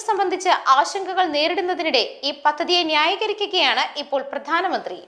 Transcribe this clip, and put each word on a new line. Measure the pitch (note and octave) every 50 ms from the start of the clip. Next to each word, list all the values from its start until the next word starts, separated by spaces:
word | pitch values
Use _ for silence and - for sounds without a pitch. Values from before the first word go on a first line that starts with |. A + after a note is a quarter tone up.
| G#4+
സംബന്ധിച്ച | - G#4+ F#4 G4+ F#4 F#4 F4+ F4+ F#4 - - - - C4 C4+
ആശങ്കകൾ | D4 - - G4+ F#4+ F4 F#4 F#4 F#4 E4+ D4
നേരിടുന്നതിനിടെ | D4 D4+ E4+ F4+ G4 F4+ F4+ F4+ - E4 D#4+ C#4 B3 G3+ - - - - C#4
ഈ | D4 D4 -
പദ്ധതിയെ | D4+ D4+ D4+ E4+ D#4+ F4+ F4 E4+ D#4+
ന്യായീകരിക്കുകയാണ് | D#4 D4 D#4 E4 G4 F#4+ G#4+ G#4+ G#4 G#4 G4+ E4 - F#4 D4+ C4 A3+ A#3+ C#4 - - D4 C#4+
ഇപ്പോൾ | C#4+ C#4 C4+ B3+ -
പ്രധാനമന്ത്രി. | - C#4+ - C#4+ D#4+ E4+ F#4 F4+ C#4+ A3 F3+ - F3+ E3+ -